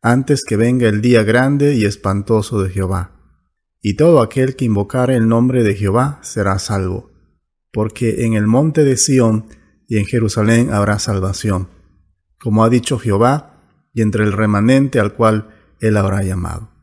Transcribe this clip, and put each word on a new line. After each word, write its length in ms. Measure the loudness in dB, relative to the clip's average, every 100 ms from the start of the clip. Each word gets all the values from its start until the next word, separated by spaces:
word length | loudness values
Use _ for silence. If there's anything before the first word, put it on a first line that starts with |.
antes 420 | 2 0 0 -2
que 140 | -2 0
venga 320 | 0 2 0
el 140 | 0
día 200 | 2 2
grande 500 | 4 2 2 2 0
y 100 | 2
espantoso 760 | 0 -2 -4 -4 0 -2 0 -4
de 80 | -4
Jehová. 500 | -4 -4 -4 -6 _ _ _ _ _ _ _
Y 140 | -6 2
todo 260 | 4 4
aquel 340 | 2 0 -2 -2
que 80 |
invocare 500 | -2 -2 -2 -2 0
el 140 | 2 2
nombre 340 | 2 2 2
de 120 | 0
Jehová 460 | 0 0 0 -2 -4
será 360 | -12 -4 -2 -2
salvo, 540 | -4 -4 -4 -6 -10 _ _ _ _ _ _
porque 540 | -6 -6 -2 -4 -2
en 80 | -2
el 140 | 0 2
monte 360 | 2 2 2
de 140 | 2 2
Sión 520 | 2 2 2 0 -4 -20 _ _ _
y 120 | -4
en 80 | 0
Jerusalén 680 | 0 -2 0 2 2 2
habrá 260 | 0 0 -2
salvación, 680 | -2 -4 -4 -4 -4 -4 -6 _ _ _ _ _ _ _
como 240 | -2 2
ha 60 | 2
dicho 280 | 2 -2 -6
Jehová, 600 | -2 0 2 0 -4 _ _ _ _
y 80 | -4
entre 240 | -2 0
el 80 | -2
remanente 680 | 0 0 0 2 2 2 0
al 120 | -2
cual 380 | 0 0 0 -4 -20 _ _
él 180 | -2 0
habrá 240 | 0 -2
llamado. 480 | -4 -4 -6 -10 -14 _